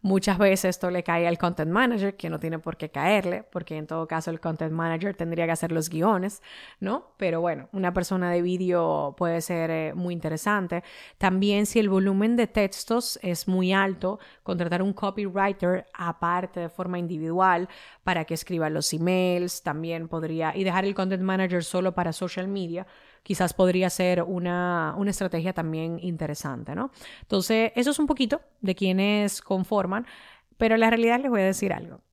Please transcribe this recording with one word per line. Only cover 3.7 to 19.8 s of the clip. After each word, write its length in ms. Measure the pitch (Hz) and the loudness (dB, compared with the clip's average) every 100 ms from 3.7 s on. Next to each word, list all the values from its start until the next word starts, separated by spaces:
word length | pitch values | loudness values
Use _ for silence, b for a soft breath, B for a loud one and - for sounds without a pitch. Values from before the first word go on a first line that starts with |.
| 156 | -10
en 100 | 151 | -6
todo 220 | 160 160 | -6 -4
caso 240 | 160 165 | -4 -4
el 80 | 165 | -4
content 320 | 170 165 160 | -4 -4 -2
manager 420 | 160 165 165 202 | -2 -2 -2 -4
tendría 320 | 190 170 165 165 | -4 -4 -2 0
que 60 | |
hacer 180 | 165 165 | 0 0
los 180 | 165 160 | -2 -2
guiones, 540 | 165 165 196 190 - B B B B | 0 2 2 0 -8 B B B B
¿no? 340 | 190 269 - _ | -4 -4 -8 _
Pero 220 | 185 165 | -2 0
bueno, 280 | 170 151 131 | 0 -2 -6
una 220 | 196 180 | -2 -2
persona 360 | 185 175 185 180 | 0 -2 0 2
de 100 | 175 | 2
vídeo 720 | 175 180 180 175 165 156 143 139 | 2 0 2 2 2 0 -2 -2
puede 240 | 175 170 | 0 0
ser, 280 | 160 170 165 | -2 -2 -2
eh, 220 | 160 156 | -2 -4
muy 180 | 170 175 | -4 -4
interesante. 720 | 175 160 156 - 208 180 175 B B B _ | -4 -4 -2 0 0 0 -4 B B B _
También 480 | 190 190 202 202 208 | 2 4 4 2 2
si 120 | 233 | 2
el 100 | 208 | 4
volumen 460 | 190 190 196 214 | 4 4 4 4
de 140 | 240 226 | 2 2
textos 720 | - 196 - - 233 240 - | 2 0 -2 -2 -2 -2 -6
es 240 | 190 170 - | -4 -4 0
muy 260 | 185 185 | 2 4
alto, 460 | 190 196 190 185 214 B B | 4 2 0 -4 -4 B B
contratar 400 | - 185 170 175 | -6 -2 0 0
un 100 | 196 | 0
copywriter 920 | 196 202 196 202 185 196 196 180 185 - | -2 -4 -2 -4 0 -2 0 0 0 -4
aparte 640 | - 170 165 170 180 185 180 | -8 -8 -2 0 0 -2 -6
de 100 | 170 | -8
forma 300 | - 175 180 | -6 -6 -4
individual 680 | 175 165 160 175 190 175 185 B B B | -4 -4 -2 4 4 4 0 B B B
para 220 | - 170 | -2 -2
que 100 | 160 | -2
escriba 340 | 165 - 170 156 | -6 -4 -2 0
los 220 | 156 151 | 0 -2
emails, 720 | 160 170 185 180 175 180 - | 0 2 4 4 2 -2 -4
también 460 | - 151 | -6 -4